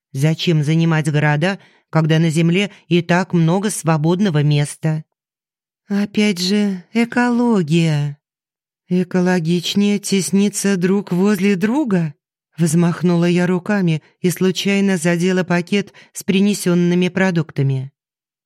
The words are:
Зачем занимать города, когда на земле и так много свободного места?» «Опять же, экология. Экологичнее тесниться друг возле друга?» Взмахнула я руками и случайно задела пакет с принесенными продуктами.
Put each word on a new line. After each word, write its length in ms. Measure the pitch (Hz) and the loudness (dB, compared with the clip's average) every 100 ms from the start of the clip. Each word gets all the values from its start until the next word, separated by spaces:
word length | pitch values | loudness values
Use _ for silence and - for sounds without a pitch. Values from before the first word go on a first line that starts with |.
| _ | _
Зачем 520 | 135 156 160 - 156 | -2 0 0 0 0
занимать 480 | 147 160 165 156 151 | 2 2 2 2 0
города, 460 | 147 151 147 180 190 - _ _ | 0 0 0 0 -4 -10 _ _
когда 280 | 156 156 160 | -2 2 2
на 120 | 165 | 2
земле 400 | 151 170 180 202 - _ | 2 2 2 -2 -8 _
и 140 | 175 | -2
так 320 | 170 170 185 | 2 0 2
много 340 | 175 160 190 202 | 0 2 2 -2
свободного 760 | - 156 160 160 180 208 151 | -4 -2 0 0 0 0 2
места?» 600 | 147 147 147 - 160 156 - _ _ _ _ _ _ _ _ | 2 0 -2 -4 -4 -4 -8 _ _ _ _ _ _ _ _
«Опять 540 | 202 202 202 208 175 | -4 -2 0 0 0
же, 420 | 180 208 208 185 - | -2 0 0 -4 -6
экология. 1200 | 226 233 247 240 240 240 208 151 165 165 147 147 143 _ _ _ _ _ _ _ | -4 -2 0 0 0 2 0 2 0 2 0 -2 -8 _ _ _ _ _ _ _
Экологичнее 1080 | 180 180 185 180 180 160 175 - 202 202 202 | -2 -2 0 0 0 0 -2 -2 0 0 0
тесниться 800 | - 196 175 196 202 202 196 196 | -2 -2 0 0 0 0 -2 0
друг 340 | 175 202 - | 0 0 -2
возле 440 | 175 196 208 196 190 | 0 0 2 0 0
друга?» 580 | 208 269 269 185 160 - _ _ _ - | 0 -2 0 -2 -2 -6 _ _ _ -2
Взмахнула 680 | 165 165 170 165 180 170 175 | 0 2 0 0 0 2 2
я 200 | 175 180 | 2 0
руками 540 | 185 175 208 180 156 - _ | -2 -2 -2 0 -2 -6 _
и 100 | 180 | -4
случайно 680 | - 185 175 196 196 196 185 | 0 -2 0 -2 0 0 0
задела 480 | 170 170 185 185 | 0 0 0 0
пакет 480 | 175 175 175 208 196 - - | 0 -2 -2 -4 -4 -12 -20
с 80 | - | -10
принесенными 840 | - 190 202 196 180 175 175 175 180 | -2 2 2 0 0 2 2 2 0
продуктами. 840 | 185 190 170 151 - 135 131 135 - _ _ _ _ | 0 0 0 -4 -2 -2 -2 -6 -14 _ _ _ _